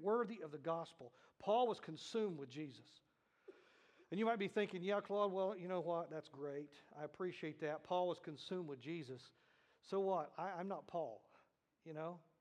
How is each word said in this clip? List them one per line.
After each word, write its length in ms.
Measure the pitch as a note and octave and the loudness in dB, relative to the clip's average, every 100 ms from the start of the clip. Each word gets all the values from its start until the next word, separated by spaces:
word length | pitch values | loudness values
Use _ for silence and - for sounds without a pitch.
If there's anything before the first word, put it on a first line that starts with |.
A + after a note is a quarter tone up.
worthy 400 | F3+ A3+ A3+ A3+ | 2 4 4 -2
of 100 | D#3+ | -6
the 80 | D3 | -4
gospel." 540 | C#3+ E3 D#3+ - B2 - - _ | 0 0 -2 -10 -16 -16 -20 _
Paul 280 | - A3+ B3 | 4 6 6
was 120 | G3 | 2
consumed 580 | - D#3 - A3+ G#3+ D#3+ | -4 -8 -2 0 0 0
with 120 | C3+ | -6
Jesus. 520 | C3+ D3+ A2+ - - _ _ _ _ - - - - - - - | -6 -8 -8 -20 -20 _ _ _ _ -20 -20 -20 -20 -20 -20 -6
And 80 | F3+ | 2
you 60 | A3+ | 4
might 140 | A#3 | 4
be 80 | G3+ | 2
thinking, 360 | G#3+ G#3 F3+ | 2 2 2
"Yeah, 180 | F#3 G#3 | 2 2
Claude, 300 | G3+ G3+ G3+ | 2 2 4
well, 240 | F#3+ F#3+ G3+ | 4 0 0
you 120 | F3 | -2
know 120 | F#3 | 0
what? 300 | E3 E3+ E3 | 2 0 0
That's 200 | D#3 D3+ | -6 -8
great. 420 | C3+ C#3+ C#3+ D3 - - D3 | -6 -4 -4 -8 -14 -18 -10
I 100 | D3 | -8
appreciate 540 | - F#3 E3+ D#3+ D3+ | -4 -4 -2 -6 -2
that. 220 | D#3 D3+ | -2 -2
Paul 240 | - F3+ F3+ | 0 2 2
was 120 | E3 | 0
consumed 480 | - C#3+ - F#3 D#3+ | -6 -10 -4 -4 -4
with 120 | C3+ | -6
Jesus. 520 | C3 E3+ C3 B2+ - _ _ _ _ _ | -6 -6 -6 -10 -12 _ _ _ _ _
So 180 | - G3 | -2 2
what? 320 | F#3+ F3+ D3+ - | 4 4 2 -2
I, 140 | F#3 | -4
I'm 160 | F3 G3 | -2 -2
not 180 | F3+ - | -4 -2
Paul, 380 | F3 C#3 G#2 - - _ _ _ _ E3 | -2 -2 -6 -16 -20 _ _ _ _ -12
you 80 | |
know? 260 | D#3 E3 F3 - _ | -6 -6 -6 -14 _